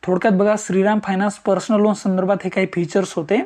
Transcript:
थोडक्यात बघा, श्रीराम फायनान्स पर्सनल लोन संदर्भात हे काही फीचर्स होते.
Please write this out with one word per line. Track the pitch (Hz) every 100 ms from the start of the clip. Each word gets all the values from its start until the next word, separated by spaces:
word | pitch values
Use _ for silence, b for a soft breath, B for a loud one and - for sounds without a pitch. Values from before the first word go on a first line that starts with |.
थोडक्यात | - 180 226
बघा, | 190 202 214
श्रीराम | - 185 196 214
फायनान्स | 202 190 202 -
पर्सनल | - 190 - 214
लोन | 214
संदर्भात | 202 202 185 185 196
हे | 190
काही | 196 190
फीचर्स | 180 170 202 185 -
होते. | 156 208